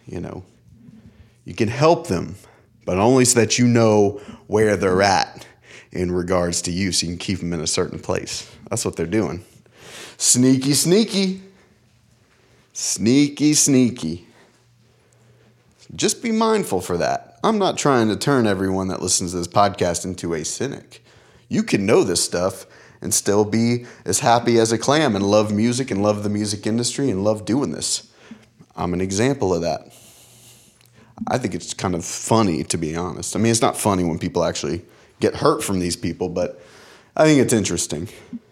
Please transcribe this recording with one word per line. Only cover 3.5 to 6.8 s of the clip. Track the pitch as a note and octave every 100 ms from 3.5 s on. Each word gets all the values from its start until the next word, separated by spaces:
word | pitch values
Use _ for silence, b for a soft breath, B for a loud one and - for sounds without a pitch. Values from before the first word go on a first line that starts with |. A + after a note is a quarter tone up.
| -
you | B2
know | A#2 A2+ G#2+ G2+ G2+ B B B
where | G2+ A2 G2
they're | F#2+ F#2
at | G2 F#2 - - - B B B B
in | - F2+
regards | F2+ F2 F2+ F2 E2+
to | -
you, | F2